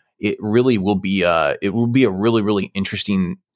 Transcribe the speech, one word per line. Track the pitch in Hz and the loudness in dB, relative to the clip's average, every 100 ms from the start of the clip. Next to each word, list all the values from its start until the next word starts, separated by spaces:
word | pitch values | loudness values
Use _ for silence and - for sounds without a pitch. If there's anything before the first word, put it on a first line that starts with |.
| _ - | _ -6
it | 101 - | -6 -4
really | 104 117 131 107 | 0 2 2 2
will | 95 98 | 0 0
be | 95 95 | 0 0
a, | 87 82 73 - | 2 2 0 0
it | 98 | -2
will | 107 120 | -2 0
be | 131 | 2
a | 117 | 2
really, | 95 110 113 | 2 0 2
really | 104 101 92 98 | 0 -2 -2 -6
interesting, | 98 101 - 98 87 92 _ | -6 -6 -2 -2 -2 -6 _